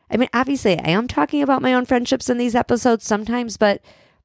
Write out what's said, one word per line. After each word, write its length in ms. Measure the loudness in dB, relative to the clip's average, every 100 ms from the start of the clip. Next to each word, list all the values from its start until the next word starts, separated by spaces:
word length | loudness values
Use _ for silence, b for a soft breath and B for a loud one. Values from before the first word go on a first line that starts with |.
| -4
I 80 | -2
mean, 120 | 0
obviously, 460 | 0 -2 0 0 0
I 100 | 0
am 180 | 0 0
talking 360 | -2 -2 0
about 180 | 0 0
my 140 | 2 0
own 100 | 2
friendships 440 | 0 0 -2 -2
in 100 | -2
these 160 | 0 0
episodes 500 | 0 2 2 0 0
sometimes, 520 | -2 -2 -4 -6 0
but, 240 | 2 0 b b b b